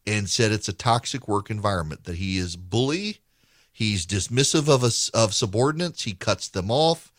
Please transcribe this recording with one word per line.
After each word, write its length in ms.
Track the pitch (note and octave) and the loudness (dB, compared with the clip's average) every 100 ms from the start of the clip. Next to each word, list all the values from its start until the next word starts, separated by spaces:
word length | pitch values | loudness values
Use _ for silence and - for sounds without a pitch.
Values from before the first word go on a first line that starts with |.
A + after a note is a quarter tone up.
| - | -4
and 240 | G#2+ G2 | -2 0
said 220 | - A2 | 2 2
it's 180 | G#2+ - | 2 -2
a 40 | |
toxic 540 | F#2 B2 A#2 - C3 A2+ | -2 2 2 0 -8 -2
work 220 | G2+ - | -2 -2
environment, 540 | G#2+ G#2 F#2+ D#2 D2 | -2 0 0 -4 -8
that 140 | - E2+ | -8 -6
he 200 | F#2+ F#2 | -2 -2
is 180 | F2+ E2+ | -2 -6
bully, 640 | F#2 A2 C3 E3+ G#3 G#3 _ _ _ _ _ | -4 0 0 -2 -6 -10 _ _ _ _ _
he's 340 | - A2 G2+ E2+ | -4 -2 -2 -2
dismissive 640 | G2 - A#2+ C3+ E3 D3 | -4 0 2 2 4 4
of 140 | C3 | 4
us, 260 | B2 - - | 4 2 0
of 240 | - A2 | 2 2
subordinates, 680 | - A2 G#2 C3+ D#3 F3 - | 2 -2 0 0 0 -6 -6
he 100 | A#2+ | -8
cuts 340 | F#2 - G2 - | -4 -2 -2 -2
them 220 | G2 F#2 | -6 -2
off, 420 | B2+ D#3+ E3 - | 2 2 0 -6